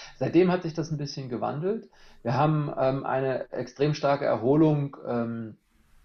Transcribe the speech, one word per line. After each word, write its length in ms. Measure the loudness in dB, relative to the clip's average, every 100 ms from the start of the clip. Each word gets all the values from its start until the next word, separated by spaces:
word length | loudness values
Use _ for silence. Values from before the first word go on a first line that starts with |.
| -16 -6
Seitdem 340 | 2 4 4
hat 120 | 2
sich 100 | -2
das 160 | -6 -6
ein 80 | -6
bisschen 320 | -6 -8 -8
gewandelt. 600 | -4 -4 -4 -4 -4 -8 -20 -20 -10
Wir 100 | -4
haben, 400 | 2 2 2 0 0
ähm, 300 | 0 0 -2
eine 460 | -2 0 -2 -6
extrem 420 | -8 -8 0 0
starke 320 | 2 0 2 0
Erholung, 720 | 0 2 6 6 4 0 -6 -4
ähm, 500 | -2 -2 -6 -10 -14 _ _ _ _